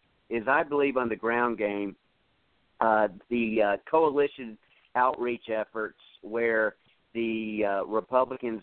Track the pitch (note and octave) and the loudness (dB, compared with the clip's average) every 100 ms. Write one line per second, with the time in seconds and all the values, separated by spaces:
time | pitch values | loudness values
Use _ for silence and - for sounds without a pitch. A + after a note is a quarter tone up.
0 | _ _ - A#2 G#2+ C#3+ D#3 C#3+ C#3+ B2+ | _ _ -6 -4 0 0 0 0 0 2
1 | A#2+ G#2 A2+ A#2+ A#2+ G#2+ G#2 G2+ G2+ F2+ | -2 -2 0 2 0 0 -2 -2 -4 -8
2 | _ _ _ _ _ _ _ - A#2 G#2+ | _ _ _ _ _ _ _ 0 4 4
3 | G#2 F#2 - A#2+ A2+ A2 G#2 G2+ - D#3+ | 2 -2 -4 -2 0 2 2 0 0 2
4 | D#3 C#3 C#3+ - A#2 G#2+ _ _ _ B2 | 2 2 0 -2 -14 -16 _ _ _ 0
5 | B2+ A#2+ A#2+ A#2+ - A2 G#2+ A2 G#2 - | 0 0 -2 -4 -4 -4 -4 -6 -8 -10
6 | - _ G2 A2+ A#2 A2+ G#2+ - _ _ | -20 _ -8 -2 2 2 0 -2 _ _
7 | _ A#2 A#2 A2+ A2 G#2+ G2+ G2 F#2+ G#2+ | _ -6 -2 -2 -4 -2 0 0 -2 -4
8 | F#2+ B2+ B2+ B2+ A#2+ A2+ | 0 0 0 -2 -6 -8